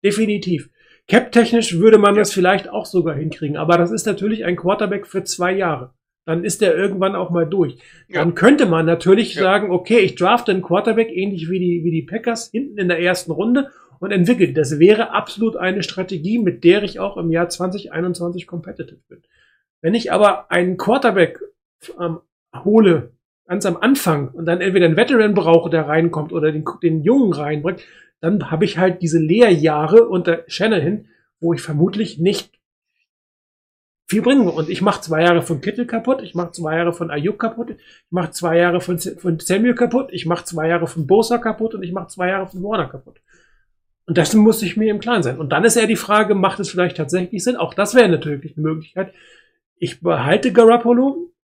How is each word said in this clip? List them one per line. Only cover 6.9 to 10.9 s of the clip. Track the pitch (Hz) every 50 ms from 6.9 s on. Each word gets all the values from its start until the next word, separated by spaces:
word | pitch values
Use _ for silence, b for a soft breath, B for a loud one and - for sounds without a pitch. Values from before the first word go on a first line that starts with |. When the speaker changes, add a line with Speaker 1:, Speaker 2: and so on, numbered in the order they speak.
| 190 190 185 196 202
Speaker 1:
auch | 175 185 165
mal | 175 175 165
durch. | 151 165 196 170 135 - b b b b b b b
Speaker 2:
Ja. | - 175
Speaker 1:
Dann | 160 170 165
könnte | - 175 233 285 285 247
man | 196 170 160 165
natürlich | 160 170 170 - 180 196 202 226 - -
Speaker 2:
Ja. | 185 196
Speaker 1:
sagen, | 185 190 202 202 196
okay, | 175 175 180 - 220 240
ich | 190 185 -
drafte | - 175 180 226 240 - -
einen | 190 185 180
Quarterback, | - 170 196 214 -